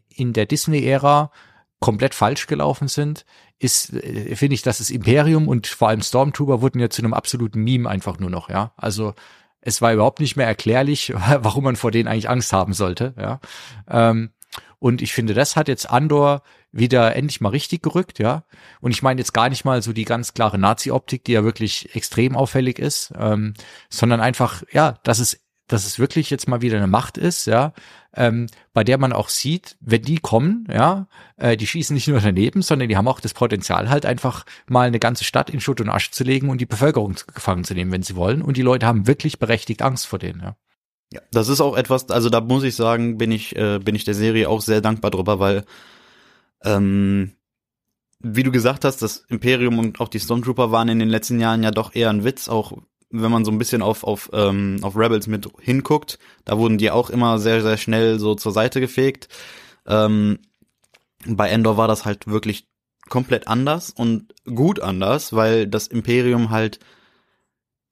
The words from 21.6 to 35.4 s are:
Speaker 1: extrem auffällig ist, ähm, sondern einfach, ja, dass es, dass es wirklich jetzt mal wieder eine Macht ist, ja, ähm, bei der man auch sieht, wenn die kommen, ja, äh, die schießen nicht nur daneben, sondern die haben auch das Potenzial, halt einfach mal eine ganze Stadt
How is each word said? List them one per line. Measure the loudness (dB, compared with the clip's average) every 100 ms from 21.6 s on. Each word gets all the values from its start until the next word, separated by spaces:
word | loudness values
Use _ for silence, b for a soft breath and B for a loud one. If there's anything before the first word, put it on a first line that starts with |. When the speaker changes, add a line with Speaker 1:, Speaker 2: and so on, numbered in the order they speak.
| -4 -4 -8 -10
Speaker 1:
extrem | -6 0 0 0
auffällig | 0 0 -2 -2
ist, | -4 -4 -8 -4
ähm, | 0 0 -2 -6 B B B
sondern | -2 2 2
einfach, | 2 0 -2 -2 -2
ja, | 2 2 0
dass | -2 0
es, | 0 -4 _ _ _
dass | -4 -2
es | -2
wirklich | 0 0 -2
jetzt | -4 -2
mal | -2
wieder | 0 0
eine | 2
Macht | 2 0 -2
ist, | -2 -2 2
ja, | 2 2 B B B B -2
ähm, | 0 0 -4 b b
bei | 0
der | 2 2
man | 2
auch | 0 -2
sieht, | -4 -2 -4 -6 -16
wenn | 0 0
die | 2 -2
kommen, | 2 2 2 0 -2
ja, | 2 2 2 -4 B B _
äh, | 0 0
die | -2
schießen | -4 -2
nicht | -2 2
nur | 2
daneben, | 4 4 2 2
sondern | 0 0 2
die | 2
haben | 2
auch | 0
das | -6
Potenzial, | -2 -2 0 -2 -2 0
halt | 0 0
einfach | -2 -4 -6 -12 B -2
mal | 2 2
eine | 2
ganze | 0 -2
Stadt | -2 -2